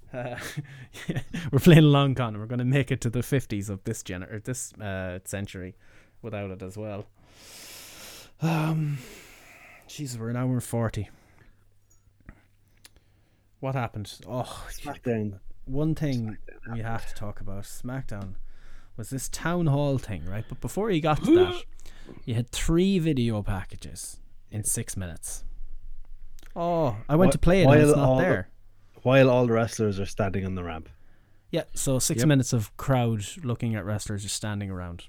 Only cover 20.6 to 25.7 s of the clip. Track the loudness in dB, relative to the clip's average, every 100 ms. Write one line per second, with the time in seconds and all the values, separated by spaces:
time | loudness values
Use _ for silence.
20.6 | -6 -2 0 2 2 2 6 6 6 0
21.6 | -8 -12 -12 -14 -16 -12 -4 -4 -4 -2
22.6 | 2 4 4 4 2 2 2 0 -2 -4
23.6 | -6 -12 -12 -12 -12 -14 -16 -18 -10 -6
24.6 | -2 -2 -4 -6 -8 -8 -10 -8 -6 -6
25.6 | -6